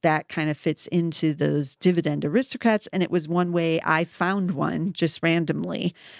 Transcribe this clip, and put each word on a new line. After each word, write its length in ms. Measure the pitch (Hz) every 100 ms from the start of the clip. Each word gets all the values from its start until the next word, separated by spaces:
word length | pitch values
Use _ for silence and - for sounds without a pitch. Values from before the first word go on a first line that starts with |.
that 260 | 165 156 -
kind 220 | - 156
of 60 | 147
fits 280 | - 151 -
into 460 | 175 170 160 160
those 420 | 151 147 147 139 -
dividend 480 | 185 170 160 147
aristocrats. 640 | 147 180 262 247 233 214 -
And 80 | 190
it 80 | 175
was 180 | 220 151
one 240 | 170 175
way 280 | 175 165 165
I 200 | - 160
found 480 | 170 - 180 196 185
one 420 | 139 156 156 170
just 300 | 180 165 -
randomly. 720 | 165 165 156 - 175 175 175 - - -